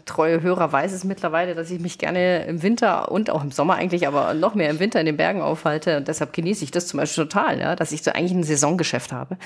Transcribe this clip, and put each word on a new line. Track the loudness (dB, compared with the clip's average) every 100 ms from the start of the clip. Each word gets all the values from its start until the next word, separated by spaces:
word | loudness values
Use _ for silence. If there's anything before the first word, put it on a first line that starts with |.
| -4
treue | 0 2 4
Hörer | 2 2 2
weiß | 2 0
es | -2
mittlerweile, | -4 -4 -2 0 0
dass | -4 -6
ich | -6
mich | -6 -4
gerne | -2 2 2 2 -2
im | -2
Winter | 0 2 2 2 0
und | -2 0
auch | -2
im | -2
Sommer | 0 2
eigentlich, | 2 0 0 2
aber | 2 2
noch | 2 2
mehr | 2 0
im | 2
Winter | 0 2
in | 2
den | 2
Bergen | 2 2
aufhalte. | -2 0 0 0 0 0
Und | -2
deshalb | -4 -4
genieße | -2 -2 -2
ich | -2
das | -4 -4
zum | -4
Beispiel | -2 -2
total, | 0 0 0 0
ja, | -2 -2
dass | -4
ich | -2
so | -2
eigentlich | 0 0
ein | 0
Saisongeschäft | 2 2 2 2 0 -2 -6
habe. | -10 -10 -12